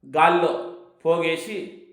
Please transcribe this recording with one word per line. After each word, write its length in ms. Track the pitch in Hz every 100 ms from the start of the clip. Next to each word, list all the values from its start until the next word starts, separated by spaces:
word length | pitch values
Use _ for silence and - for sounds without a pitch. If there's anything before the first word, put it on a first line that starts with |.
| - 143
గాల్లో 580 | 165 175 175 175 - - - _
పోగేసి 800 | 160 170 160 160 214 208 - - -